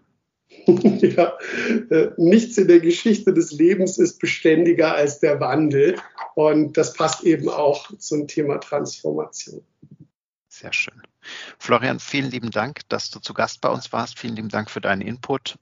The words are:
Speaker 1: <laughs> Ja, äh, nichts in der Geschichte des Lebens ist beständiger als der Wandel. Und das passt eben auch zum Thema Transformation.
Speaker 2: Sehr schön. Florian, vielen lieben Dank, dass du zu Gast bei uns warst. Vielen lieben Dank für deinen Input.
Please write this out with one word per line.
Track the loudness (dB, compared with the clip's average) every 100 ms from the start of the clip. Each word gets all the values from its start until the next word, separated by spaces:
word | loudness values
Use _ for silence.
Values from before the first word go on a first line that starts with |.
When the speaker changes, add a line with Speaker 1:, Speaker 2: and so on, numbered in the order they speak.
Speaker 1:
<laughs> | _ _ _ _ _ -2 2
Ja, | 4 4 4 2 2 0 -2 -10 -6 -2 -2 0
äh, | 0 0 2
nichts | 4 6 4 2
in | 6
der | 6
Geschichte | 6 2 2 2 2
des | 0 0
Lebens | 2 2 4 0 0
ist | -2 0
beständiger | -6 0 2 4 4 4 2 2
als | -2 0
der | 0 0
Wandel. | 0 0 2 4 2 0 -8 -18 -8
Und | 0 2 4 2 0
das | -2
passt | 0 -2 0
eben | 0 0 0
auch | 0 0 0 -6 -16
zum | -6 -6 -4
Thema | -4 -4 -4
Transformation. | -6 -6 -6 -8 -6 -6 -8 -12 -16 -18 -20 _ -20 -20 -20 _ _ _ _
Speaker 2:
Sehr | -20 -8
schön. | -6 -6 -12 _ _ -20 -18 -18 -12
Florian, | 0 0 0 -6
vielen | -6 -6 -6
lieben | -6 -6
Dank, | -4 -6 -8 -8
dass | -8 -8
du | -14
zu | -10
Gast | -6 -6 -4
bei | -4
uns | -4 -6
warst. | -8 -8 -10
Vielen | -12 -10
lieben | -8
Dank | -8 -8
für | -6
deinen | -4 -4
Input. | -6 -10 -6 -6 -8 -16